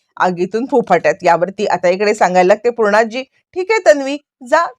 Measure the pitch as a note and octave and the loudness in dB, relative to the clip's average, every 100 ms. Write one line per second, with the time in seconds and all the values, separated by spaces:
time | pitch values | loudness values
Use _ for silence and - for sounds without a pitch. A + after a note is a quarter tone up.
0 | _ - F#3 F3 F3 A3 B3+ C4 - E3+ | _ -4 -4 -2 -4 -4 -2 -2 0 0
1 | D3+ - E3+ E3 F#3 G3 G#3 F3 F3+ F#3 | 0 0 0 0 -2 -4 -4 -2 -2 0
2 | G#3 G#3+ F#3+ F3+ F3+ G#3+ A#3+ A#3+ G#3+ G#3 | 0 0 2 2 2 2 0 -2 0 2
3 | A#3 B3 C4 _ _ F4 F#4 A4 F4+ C#4+ | 0 -4 -12 _ _ -10 -4 0 2 2
4 | C4+ C#4+ _ _ A#3+ D4 A#3 | 0 -8 _ _ -2 -2 -2